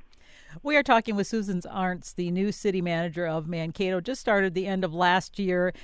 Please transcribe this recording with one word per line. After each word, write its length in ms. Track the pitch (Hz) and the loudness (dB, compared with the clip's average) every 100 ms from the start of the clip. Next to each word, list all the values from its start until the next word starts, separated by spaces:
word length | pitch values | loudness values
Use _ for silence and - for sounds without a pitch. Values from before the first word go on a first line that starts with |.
| - - - - - 156 | -16 -20 -20 -20 -20 -10
We 120 | 285 294 | 2 2
are 60 | |
talking 320 | 262 233 220 202 | 6 4 4 -2
with 100 | 190 | 0
Susan 340 | 226 202 180 | -2 -2 -4
Arntz, 520 | - 202 185 180 - - | -4 -4 -2 -4 -8 -6
the 140 | 175 | -2
new 200 | 175 202 | 0 0
city 300 | - 214 185 | 0 0 0
manager 440 | 175 170 170 160 170 | 0 0 -2 -2 -2
of 220 | 160 156 | -2 -4
Mankato, 540 | 170 160 156 185 185 | -4 -4 -2 0 0
just 180 | 175 262 | -2 -4
started 340 | - 202 190 | 2 4 4
the 140 | 175 190 | 0 -2
end 160 | 190 | -2
of 100 | 185 | -2
last 460 | 165 180 185 - - | 2 4 4 0 -4
year, 340 | 190 180 180 - | 0 2 0 -2